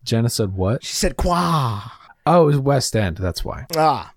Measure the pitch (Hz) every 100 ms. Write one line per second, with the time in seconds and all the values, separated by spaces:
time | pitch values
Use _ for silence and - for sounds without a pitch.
0 | - 113 117 - 104 95 92 120 - -
1 | 190 - 185 175 175 165 127 101 107 -
2 | - - - 175 156 147 135 139 - 113
3 | 101 85 95 - - - 123 165 156 127
4 | -